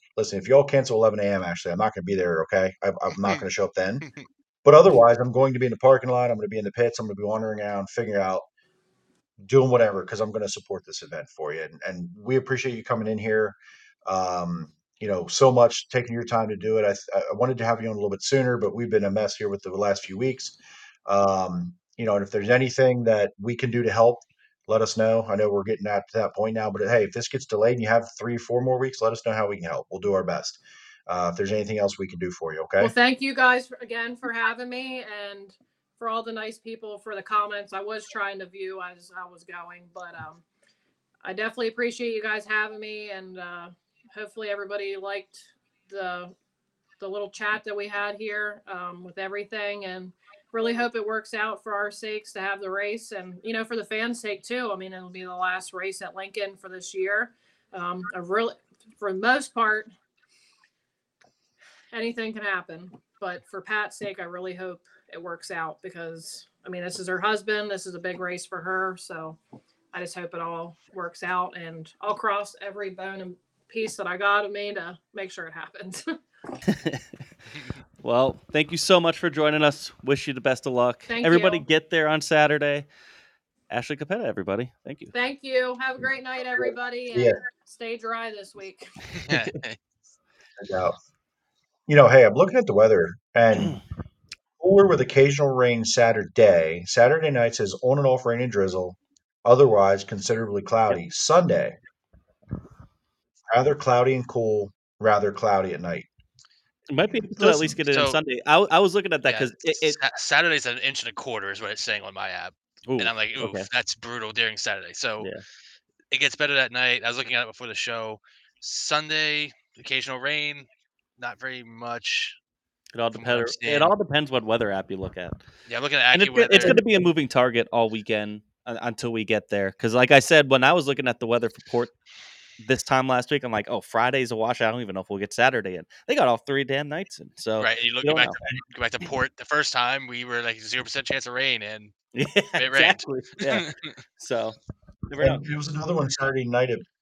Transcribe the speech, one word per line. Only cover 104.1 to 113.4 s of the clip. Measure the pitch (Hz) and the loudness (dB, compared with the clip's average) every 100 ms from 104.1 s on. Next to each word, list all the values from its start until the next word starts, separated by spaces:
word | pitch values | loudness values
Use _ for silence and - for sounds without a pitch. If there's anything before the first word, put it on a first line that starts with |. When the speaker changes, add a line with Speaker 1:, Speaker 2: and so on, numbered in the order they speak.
| 131 | 2
Speaker 1:
and | 120 | -2
cool, | 120 110 107 101 _ _ - | -2 0 0 -2 _ _ 0
rather | 107 104 101 | 4 4 2
cloudy | - 110 98 95 | 0 2 2 0
at | 87 | -4
night. | 87 85 - _ _ _ _ _ _ _ - | -6 -8 -10 _ _ _ _ _ _ _ -4
Speaker 4:
It | 139 | 0
might | 202 | 0
be | 233 | 0
able | 208 - | -6 4
to | 196 | 6
at | 151 | 6
least | 156 151 | 2 0
Speaker 2:
Listen, | |
Speaker 4:
get | 143 | 2
it | 135 | 2
in | 139 | 2
Speaker 2:
so | |
Speaker 4:
Sunday. | 156 151 123 147 | 0 -2 -2 4
I, | 160 202 | 6 6
I | 165 | 6
was | 196 196 | 6 2
looking | 185 | 0
at | 156 | 0
that | 127 | 2
Speaker 2:
Yeah, | 110 | 0
Speaker 4:
'cause | 131 - | -2 -2
it, | 160 156 | -4 0
it | 156 143 | 0 0
Speaker 2:
Sa-, | 135 - | -2 -2
Saturday's | - 147 170 147 127 | 2 4 4 2 -2
an | 120 | -4
inch | 127 135 | -4 -4
and | 117 | -8
a | |
quarter | - 135 110 98 | -10 -8 -6 -6
is | 98 | -8
what | 104 | -8
it's | - | -6
saying | - 104 | -4 -4
on | 98 95 | -6 -10
my | 98 | -8
app. | 90 87 - _ _ 123 | -8 -12 -16 _ _ -6
Speaker 4:
Ooh, | 131 | -2
Speaker 2:
And | 117 | 0
I'm | 110 | 0
like, | 107 | -2
"Oof, | 127 | -4